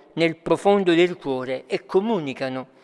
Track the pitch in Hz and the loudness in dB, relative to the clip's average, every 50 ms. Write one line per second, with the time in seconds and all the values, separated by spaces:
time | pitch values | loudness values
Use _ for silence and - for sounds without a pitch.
0 | - _ - - 160 165 160 - - - 165 156 - 202 202 202 196 180 170 165 | -20 _ -4 0 0 0 -2 -2 -2 -2 0 2 4 4 4 4 4 4 4 4
1 | 175 180 180 - - 143 135 131 127 127 131 127 - - - 185 - - - 190 | 4 2 0 -4 -6 -6 -6 -4 -4 -6 -8 -8 -8 -6 -8 -8 -4 -2 0 0
2 | 196 226 233 190 156 139 127 - 135 131 131 131 127 - _ _ | 2 2 0 -2 -2 -4 -6 -6 -6 -6 -6 -8 -10 -12 _ _